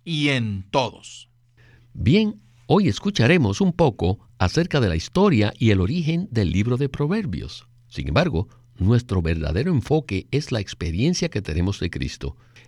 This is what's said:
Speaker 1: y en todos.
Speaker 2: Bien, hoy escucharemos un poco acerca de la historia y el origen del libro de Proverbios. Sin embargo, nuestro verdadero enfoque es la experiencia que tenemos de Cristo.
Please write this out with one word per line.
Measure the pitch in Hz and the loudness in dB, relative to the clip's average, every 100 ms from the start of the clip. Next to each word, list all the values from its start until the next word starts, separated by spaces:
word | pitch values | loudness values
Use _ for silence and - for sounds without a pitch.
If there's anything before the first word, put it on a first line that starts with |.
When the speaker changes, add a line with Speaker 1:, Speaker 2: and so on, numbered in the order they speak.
Speaker 1:
y | - 156 143 | -6 -2 0
en | 131 110 98 95 | 0 -2 -6 -4
todos. | 143 113 - - - - _ _ _ - _ _ | -2 -2 -8 -20 -20 -20 _ _ _ -20 _ _
Speaker 2:
Bien, | - 85 196 214 - _ _ - | -2 2 4 2 -4 _ _ 0
hoy | 170 170 | 2 2
escucharemos | - 202 208 113 175 107 104 | 0 -4 2 4 4 2 2
un | 190 | 0
poco | - 156 - 85 107 - - | 2 0 2 -2 -2 -6 -2
acerca | 92 156 175 147 | 0 0 0 2
de | 104 | 2
la | |
historia | 82 - 170 202 120 104 - | 0 -2 2 4 4 2 2
y | 113 | 2
el | 95 | 4
origen | 92 175 156 170 196 | 2 0 -2 -2 -2
del | 113 87 | -2 0
libro | 87 113 123 | 0 0 0
de | 139 | -2
Proverbios. | - 147 214 170 76 - - - _ _ | -2 -2 -2 -4 -6 -10 -14 -20 _ _
Sin | - 67 | -8 -2
embargo, | 76 170 82 - - _ - | 0 0 -2 -4 -10 _ -2
nuestro | 92 117 123 95 | 2 2 2 -2
verdadero | 80 82 76 82 170 | 0 -2 -2 -2 0
enfoque | 147 - 156 - 92 - | -2 0 -2 -2 -6 -4
es | 160 - | -6 -2
la | 117 | -6
experiencia | 98 - 82 85 143 175 165 | -6 -8 -6 -2 0 0 -4
que | 107 | -4
tenemos | 98 80 90 98 | -4 -2 -2 -2
de | 87 | -6
Cristo. | - 64 - 67 - _ - | -6 -8 -8 -12 -12 _ -20